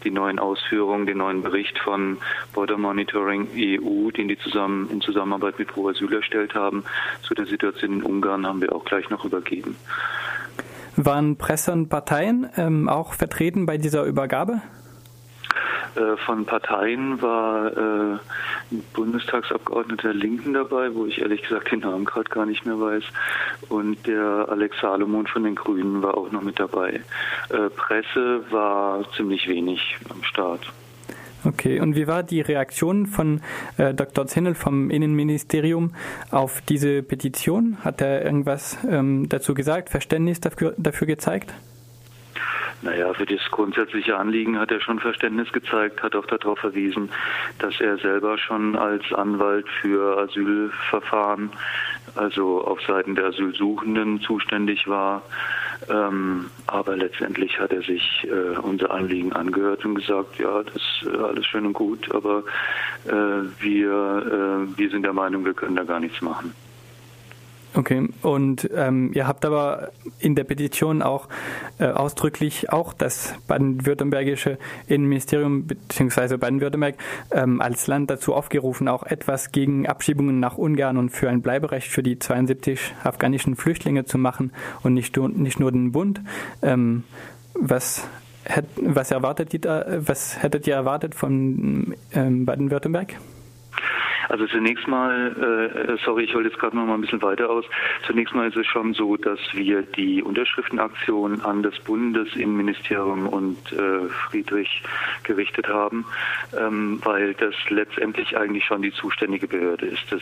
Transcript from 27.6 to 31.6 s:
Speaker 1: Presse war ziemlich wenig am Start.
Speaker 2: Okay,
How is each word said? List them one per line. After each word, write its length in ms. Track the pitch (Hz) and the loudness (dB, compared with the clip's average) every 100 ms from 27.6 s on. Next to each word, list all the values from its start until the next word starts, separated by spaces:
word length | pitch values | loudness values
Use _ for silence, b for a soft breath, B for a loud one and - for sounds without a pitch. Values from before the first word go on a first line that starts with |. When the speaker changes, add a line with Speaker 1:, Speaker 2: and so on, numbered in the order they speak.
| 101 | 0
Speaker 1:
Presse 640 | - - 107 - 131 123 120 117 | -2 0 0 0 0 0 0 0
war 600 | 110 104 101 101 98 101 | 0 2 2 2 0 -4
ziemlich 320 | - 101 95 92 | -2 -2 0 0
wenig 500 | 87 90 87 - - - | 0 0 -2 -4 -6 -10
am 140 | - | -8
Start. 500 | - 107 90 85 - - - - B B B - | -4 -2 -2 -4 -10 -16 -20 -18 B B B -2
Speaker 2:
Okay, 340 | 151 - | 0 2